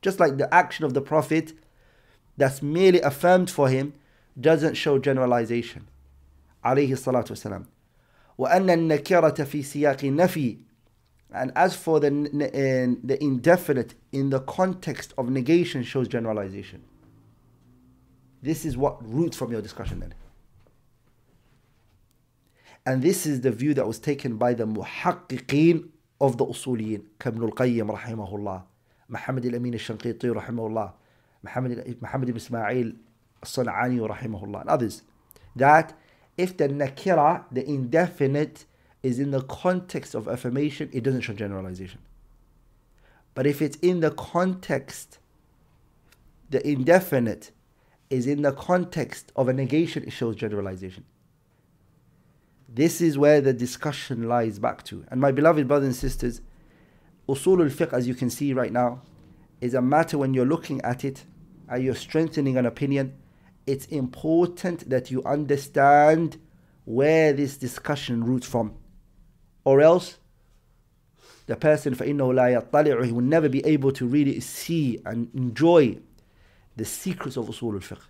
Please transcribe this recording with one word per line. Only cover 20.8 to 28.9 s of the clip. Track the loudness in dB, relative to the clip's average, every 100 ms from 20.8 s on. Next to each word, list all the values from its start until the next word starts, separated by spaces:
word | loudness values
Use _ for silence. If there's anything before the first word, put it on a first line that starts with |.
| _ _ _ _ _ _ _ _ _ _ _ _ _ _ _ _ _ _ _ _
And | -2 2
this | 2 2 -2
is | 0
the | 0
view | 0 0
that | 0 -2
was | -4
taken | -4 -4 -4 -2
by | 0
the | 0
muhaqqiqeen | -2 -4 -8 -4 -4 -4 -8 -12 -2 4 4 4 -2 _ _ _
of | 0 2
the | -4
usuliyin, | -4 -6 -4 -4 -6 -10 _
Ibn | -8 -4
al-Qayyim | -4 0 0 0 -2
rahimahullah, | -6 -8 -10 -10 -8 -8 -10 -14 _ _